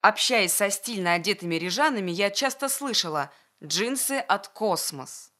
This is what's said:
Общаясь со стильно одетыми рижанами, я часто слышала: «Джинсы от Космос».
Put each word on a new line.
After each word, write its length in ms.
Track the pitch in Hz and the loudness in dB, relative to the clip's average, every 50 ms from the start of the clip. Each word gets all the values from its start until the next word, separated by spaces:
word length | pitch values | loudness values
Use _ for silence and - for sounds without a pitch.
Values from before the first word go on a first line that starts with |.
Общаясь 540 | - 196 214 - - - 254 233 196 180 - | 6 6 4 6 2 2 4 4 4 4 2
со 160 | - 202 202 | 2 2 0
стильно 420 | 196 - - - 233 202 185 175 175 | 0 -2 -6 -6 -4 -2 2 2 2
одетыми 440 | 175 165 190 202 196 180 170 165 | 2 2 0 -2 0 0 -2 -2
рижанами, 540 | 165 165 180 175 214 294 311 277 220 190 180 | 0 0 -2 0 2 2 2 2 0 -2 -2
я 200 | 170 175 202 202 | -2 0 0 0
часто 400 | 202 - 269 269 262 - 277 269 | 0 0 -2 -2 -2 -2 -4 -4
слышала: 600 | 269 - 277 277 226 - - 170 156 151 139 139 - _ _ _ _ _ - | -4 -2 -4 -2 -2 0 -2 0 -2 -2 -2 -4 -6 _ _ _ _ _ -10
«Джинсы 580 | 151 143 175 208 233 269 262 - - 269 277 | -4 -2 -2 0 0 0 -2 -2 -2 -2 -4
от 280 | - - 190 202 - - | 0 0 0 -2 -2 -10
Космос». 840 | _ - 214 214 180 156 - - - 139 131 - - - - - _ _ | _ -2 0 0 0 0 -2 -4 -6 -8 -12 -12 -14 -16 -16 -20 _ _